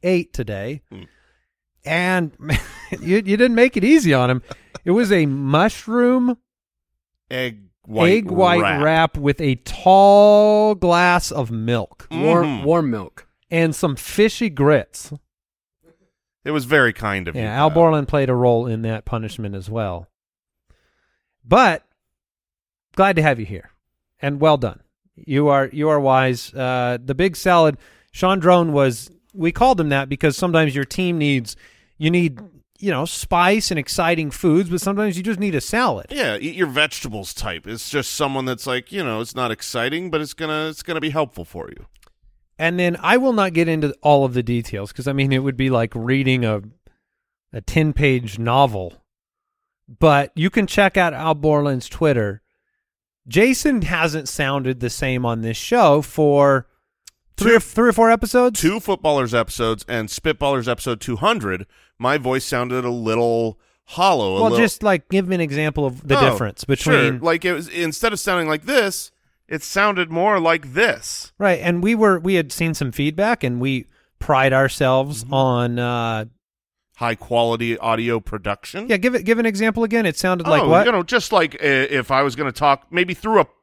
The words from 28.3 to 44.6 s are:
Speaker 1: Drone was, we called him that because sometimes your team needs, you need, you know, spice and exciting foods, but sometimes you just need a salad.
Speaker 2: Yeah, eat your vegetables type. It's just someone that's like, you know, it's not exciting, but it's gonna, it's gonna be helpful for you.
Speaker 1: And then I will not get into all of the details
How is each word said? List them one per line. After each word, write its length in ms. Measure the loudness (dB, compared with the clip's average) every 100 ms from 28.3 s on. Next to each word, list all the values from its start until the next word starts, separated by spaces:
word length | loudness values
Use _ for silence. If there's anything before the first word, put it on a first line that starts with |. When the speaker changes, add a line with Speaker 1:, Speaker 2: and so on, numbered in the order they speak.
| 2
Speaker 1:
Drone 320 | 4 4 4
was, 380 | 2 2 0 -12 _ _
we 200 | -6 -4
called 280 | 2 2 2
him 100 | 0
that 180 | 0 -2
because 280 | -2 -2 0
sometimes 380 | 0 2 2
your 100 | 0
team 340 | -4 -4 -2 0
needs, 360 | 0 0 -4 -14 -20 _ _ _
you 120 | 0
need, 300 | 2 0 -4 -20 _ _ _
you 120 | -4
know, 140 | -4
spice 680 | -4 -8 -2 2 2 2 0
and 80 | -6
exciting 520 | -6 -2 0 0 -4
foods, 400 | -2 2 2 2
but 100 | -2
sometimes 360 | -2 -2 -2 -4
you 60 |
just 160 | -6 -4
need 160 | -2
a 60 | -4
salad. 460 | -4 -2 -2 -4 -8
Speaker 2:
Yeah, 260 | -6 -4 -4
eat 180 | -8 -4
your 100 | -4
vegetables 640 | 0 -2 -4 -10 -10 -12
type. 340 | -10 -8 -8 -10
It's 240 | -14 -6
just 220 | -6 -6
someone 300 | -4 -2 -2
that's 220 | -6 -8 -6
like, 240 | -8 -6
you 140 | -8
know, 160 | -6 -6
it's 140 | -8 -6
not 140 | -6
exciting, 600 | -6 -8 -6 -4 -4 -8
but 100 | -10
it's 140 | -10
gonna, 340 | -12 -8 -6 -8
it's 140 | -12
gonna 180 | -10 -8
be 100 | -6
helpful 340 | -4 -6 -8
for 240 | -16 -14 -16
you. 180 | -16 -20 _ _ _ _ _ _ _
Speaker 1:
And 200 | -4 0
then 180 | -2 -2
I 180 | 2 2
will 160 | 2
not 180 | 0 0
get 160 | 0 0
into 260 | 0 -2 -2
all 240 | 2 4
of 80 | 2
the 100 | -2
details 480 | -2 -4